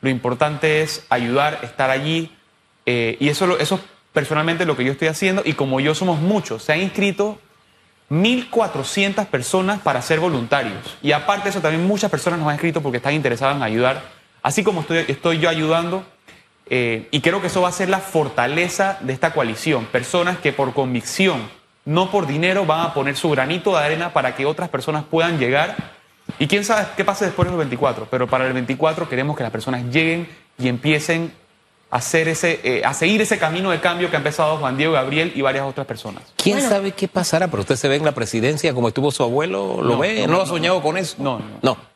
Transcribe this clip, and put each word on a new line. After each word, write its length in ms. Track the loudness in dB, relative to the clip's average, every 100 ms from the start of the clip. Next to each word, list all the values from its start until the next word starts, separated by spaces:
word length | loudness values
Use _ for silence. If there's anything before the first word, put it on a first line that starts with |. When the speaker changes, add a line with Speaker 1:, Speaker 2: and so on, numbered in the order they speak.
Speaker 1:
Lo 80 | -2
importante 720 | -2 -2 0 0 2 0 2
es 240 | 0 -4 -2
ayudar, 500 | 0 2 2 2 -2
estar 260 | -10 -2 0
allí. 420 | 0 0 -2 -4 -12 _ _ _ _ -2
Eh, 320 | 0 0 0
y 80 | 0
eso, 160 | 2 2
lo, 140 | 2
eso 160 | 0 -2
es 60 | -4 -20 _
personalmente 520 | -2 0 0 0 0 0
lo 100 | 0
que 80 | 0
yo 80 |
estoy 160 | 0 -2
haciendo. 320 | 0 0 0 -2
Y 80 |
como 260 | -2 0 0
yo 120 | 0
somos 260 | 0 0 2
muchos, 420 | 2 0 0 -8
se 80 | -2
han 60 | 0
inscrito 560 | 0 0 0 0 -2 -4 _ _ _ _ _ _ _
mil 420 | 2 4 2 0
cuatrocientas 760 | 0 0 -2 -4 0 0 0 -2
personas 520 | -2 0 0 2 0
para 200 | 0 0
ser 180 | 2 2
voluntarios. 600 | 2 0 0 0 0 -6 -12 -6
Y 80 | 0
aparte 320 | 0 2 0
de 60 | 0
eso, 80 | 0
también 240 | 0 2 2
muchas 240 | 2 0
personas 300 | 0 0 0
nos 80 | 0
han 80 | 0
escrito 260 | 0 -2
porque 160 | -2 -2
están 160 | 0
interesadas 440 | 0 0 0 0 0
en 40 |
ayudar. 380 | 0 2 2 0 -8 -20 _ _
Así 220 | -2 2
como 180 | 0 0
estoy, 220 | 0 -2 0
estoy 300 | -2 0 2
yo 100 | 2
ayudando, 560 | 2 2 2 0 -6 -8 _ -20 -20 _ _ -4
eh, 400 | -2 0 -2 -2
y 80 | 0
creo 220 | 0 0
que 60 | -2
eso 140 | 0
va 60 | 0
a 60 |
ser 160 | 0 0
la 100 | -2
fortaleza 1000 | 0 0 0 0 0 0 -2 0 0 0
de 100 | -6
esta 220 | 0 0
coalición. 520 | 0 -2 -2 0 0 0
Personas 520 | -2 0 0 0 0
que 160 | -2
por 200 | 0 -2
convicción, 680 | 0 0 -2 -4 2 2 2 -6 -14 _ _ -2
no 240 | 0 2
por 160 | 0 0
dinero, 400 | 0 2 2 2
van 160 | 2
a 120 | 0
poner 220 | 0 -2 0
su 120 | 0
granito 420 | 2 2 0 2
de 120 | 2
arena 300 | 2 0 0
para 220 | 0 0 0
que 100 | -2
otras 240 | -2 -4
personas 340 | -4 -2 -4 0
puedan 280 | 0 2 2
llegar. 360 | 2 2 0 -4 -10 -16 _ _ -18 -4
Y 80 | 0
quién 160 | 2
sabe 220 | 2 2 0 0
qué 80 |
pase 220 | 0 2 -2
después 220 | 2 2
del 80 | 2
veinticuatro, 500 | -2 0 0 0 -4
pero 180 | -2 0
para 200 | 2 2
el 60 |
veinticuatro 560 | -2 -2 0 0 0 -2
queremos 260 | -2 -2 -2
que 80 |
las 80 | -4
personas 320 | -4 -4 -4 0
lleguen 360 | 0 2 0 -6 -14 _ -4
y 100 | -2
empiecen 680 | 0 2 0 0 -2 -2 -8 _ _ _ _ _
a 60 | -4
hacer 300 | 0 0 2
ese, 320 | 0 0 0
eh, 200 | 0 0 0
a 80 |
seguir 260 | 0 2 2
ese 180 | 2 0
camino 320 | 0 0 0
de 80 | 0
cambio 280 | 0 0 0
que 40 | 0
ha 40 |
empezado 380 | -2 0 0 0
Juan 200 | -2 0
Diego, 160 | 2
Gabriel 380 | 2 0 0 -2 0
y 60 |
varias 240 | 0 0 -4
otras 220 | -6 -8
personas. 340 | -8 -8 -12 -12 0
Speaker 2:
¿Quién 200 | 2 2
Speaker 3:
Bueno. 120 | 2
Speaker 2:
sabe 220 | 2 0
qué 160 | -4 -4
pasará? 400 | -2 0 0 0
Pero 140 | -2
usted 140 | 0 0
se 120 | 2
ve 60 | 2
en 100 | 2
la 60 |
presidencia 600 | 0 -2 0 0 2 0 2
como 120 | 0
estuvo 200 | 2 0
su 120 | 0
abuelo, 560 | 0 0 0 -2 -2 0
¿lo 140 | 2 2
Speaker 1:
No, 20 |
Speaker 2:
ve? 220 | 2 0
Speaker 1:
no, 60 | 2
Speaker 2:
¿No 60 |
lo 80 | 2
ha 40 | 2
Speaker 1:
no. 40 |
Speaker 2:
soñado 300 | 0 2 2
con 120 | 0 -2
eso? 180 | -6 -4
Speaker 1:
No, 220 | -4 -4 -8 -2
no. 140 | 0 0 -8